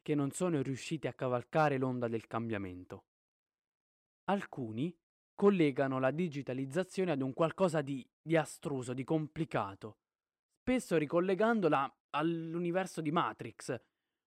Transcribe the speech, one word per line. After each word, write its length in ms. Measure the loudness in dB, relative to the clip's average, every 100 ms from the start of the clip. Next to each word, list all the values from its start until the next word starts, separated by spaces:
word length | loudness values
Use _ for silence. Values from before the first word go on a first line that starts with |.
che 140 | -2 0
non 160 | 0
sono 300 | 0 0 0
riusciti 460 | 0 -4 -6 -6 -6
a 60 |
cavalcare 640 | -4 0 0 2 2 4 4
l'onda 300 | 0 0 -2
del 180 | -2 -4
cambiamento. 800 | -4 -2 -4 -4 -10 -14 -16 -16 _ _ _ _ _ _ _ _ _ _ _ -2
Alcuni 680 | -2 -2 -8 -8 -4 -6 -8 _ _ _ 2
collegano 640 | 4 6 4 4 0 2
la 120 | 0
digitalizzazione 1000 | 0 -4 -4 -6 -6 -4 -4 -4 -2 0
ad 100 | 0
un 120 | -2
qualcosa 480 | 0 0 4 2 2
di, 260 | -2 -6 -8 _
di 140 | 0 2
astruso, 580 | 2 -6 -6 -4 -4
di 100 | -6
complicato, 960 | 0 0 0 -4 -2 -2 -4 -6 -14 -16 _ _ _ _ _ _
spesso 380 | 0 0 2 2
ricollegandola 1000 | 4 2 2 2 4 4 4 4 0 -6 _
all'universo 880 | -2 0 0 -4 -2 0 0 -2 -4
di 100 | 0
Matrix, 680 | 0 0 -4 -12 -12 -8 -8 -8 _ _ _